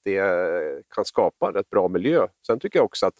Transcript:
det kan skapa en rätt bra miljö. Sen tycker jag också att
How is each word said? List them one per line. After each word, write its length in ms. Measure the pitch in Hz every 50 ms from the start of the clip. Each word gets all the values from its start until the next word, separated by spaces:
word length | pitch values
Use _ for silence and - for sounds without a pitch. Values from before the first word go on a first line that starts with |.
| _
det 840 | 98 98 95 98 98 90 87 90 82 85 87 78 76 69 71 - _ -
kan 100 | - 101
skapa 440 | - - - 104 87 - _ - -
en 60 | -
rätt 160 | 101 98 -
bra 180 | - 104 92 90
miljö. 380 | 92 87 95 135 165 160 98 - - _ _
Sen 140 | - 113 127
tycker 180 | - 202 - 175
jag 60 | 123
också 220 | 104 - - -
att 80 | 95 - _